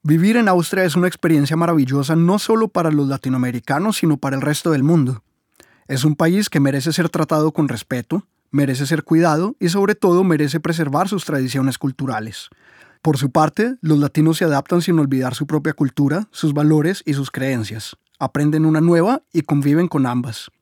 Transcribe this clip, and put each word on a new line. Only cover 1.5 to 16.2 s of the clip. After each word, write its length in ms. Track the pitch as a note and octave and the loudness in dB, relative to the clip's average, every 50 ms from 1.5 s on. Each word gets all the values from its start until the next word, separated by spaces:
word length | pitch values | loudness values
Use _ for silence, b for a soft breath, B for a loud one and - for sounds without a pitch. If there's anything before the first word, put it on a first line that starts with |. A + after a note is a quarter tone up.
| D#3+ | 0
maravillosa 580 | E3 G3 - E3+ D#3 C3+ B2+ C3+ C#3+ C3+ C#3 D#3+ | 0 0 2 2 2 2 2 0 -2 0 2 2
no 240 | E3 E3+ F3 G3 G#3 | 4 4 4 2 0
solo 300 | - - A3+ A3 A3 G#3+ | 2 0 2 2 2 0
para 240 | _ F#3 E3 D#3+ | _ 0 0 2
los 160 | D3+ D3 C#3+ C3+ | 0 0 0 0
latinoamericanos, 880 | C#3 C3 - C3+ C3 B2+ B2 B2 A#2+ A#2+ - - C#3 D3+ F#3+ A3 G#3 | -4 -4 -4 -2 -2 -2 -2 -4 -4 -8 -4 -4 -2 -2 0 -2 -2
sino 220 | - - D#3+ D3 - | 0 0 0 0 0
para 180 | - C3+ C3+ | -2 -4 -4
el 60 | C3+ | -2
resto 280 | B2+ D3 D3+ - - E3+ | -2 -2 -2 -2 0 0
del 140 | D#3 C#3 C3+ | 0 2 2
mundo. 400 | D3+ E3+ E3 C3+ B2+ C3 G#2+ _ _ _ _ _ _ b b b b b b b b | 2 4 2 2 0 -2 -6 _ _ _ _ _ _ b b b b b b b b
Es 160 | C#3 C3 C3 | -6 -2 0
un 100 | D#3 D3 | 0 0
país 340 | - E3 E3 F3+ G3+ G#3 - | 2 0 2 2 0 -2 -2
que 120 | - D#3 | 0 0
merece 320 | C#3 C#3 C3+ C#3 B2+ D#3+ | 0 2 0 -2 -2 -2
ser 160 | D#3 - E3 D#3+ | -2 -2 -2 -2
tratado 420 | - D#3+ D#3 - E3 D3+ D3+ D#3+ | -2 -4 -2 0 0 0 0 0
con 160 | D3 - D3+ | 0 0 -2
respeto, 580 | C3 A#2+ A2 - _ C3 B2 A#2+ _ D#3 G3+ - _ _ _ _ _ | -2 -4 -8 -8 _ -8 -8 -6 _ -6 -6 -6 _ _ _ _ _
merece 320 | - C#3 C#3+ C3+ C3 B2+ - | -2 0 0 0 0 -4 -2
ser 200 | C3+ E3 D3+ - | -2 -2 -4 0
cuidado 500 | - E3 D#3+ E3+ E3 D#3 D#3 F3+ G#3+ C4+ _ | 2 2 2 2 2 0 0 -2 -4 -4 _
y 80 | F#3+ E3+ | -4 -2
sobre 260 | E3+ G3+ G3 G3+ G#3 | 0 0 0 0 0
todo 300 | _ - F#3 F3 F3+ G3 | _ 2 2 4 4 2
merece 340 | F#3 E3 D3 D3+ C#3 C#3+ D#3+ | 2 2 0 0 -2 -2 -4
preservar 500 | D3+ E3 E3 E3 D#3+ C#3+ C3+ D3+ F#3+ G3 | -4 -4 -4 -2 -4 -2 -2 -2 -2 -2
sus 160 | G#3+ F3+ - | -4 -6 -6
tradiciones 540 | - D3 C3+ C3 B2+ A#2+ C3+ C3 C3+ B2+ - | -4 -4 -4 -4 -2 -2 -2 -2 -2 -2 -4
culturales. 680 | - C3+ B2 - C#3 B2+ A#2+ A2 G#2+ A2+ - - - - b b b b b b b b b b | -6 -6 -6 -6 -8 -6 -6 -8 -8 -10 -14 -16 -18 -20 b b b b b b b b b b
Por 160 | - D#3 D3+ | -2 -2 0
su 140 | B2 C#3 C3 | 0 -2 0
parte, 460 | - E3 D#3 D#3 - - G#3+ A#3+ C4 - | 2 2 2 2 2 -2 -2 -2 -2 -4
los 200 | - D#3 D#3 C#3+ | 0 2 2 2
latinos 380 | D3 C#3+ _ D#3 D#3 D#3+ D#3+ - | 2 0 _ 2 2 2 2 2
se 60 | F#3 | 0
adaptan 380 | D#3+ C#3+ C#3 C#3+ - F3+ F3 | 0 0 -2 -2 0 0 0
sin 160 | E3 - F3 D#3+ | 2 2 2 2
olvidar 380 | D3 C3 C3+ C3 B2+ B2+ B2 | 2 0 0 -2 -2 -4 -4
su 100 | - D3+ | -6 -4
propia 260 | C#3+ D3+ D#3 D3 D#3 | -4 -4 -2 -2 -4
cultura, 540 | D3 - D3 B2+ _ - C#3+ C#3 D3 F#3 | -2 -2 -2 -2 _ 0 0 0 0 -2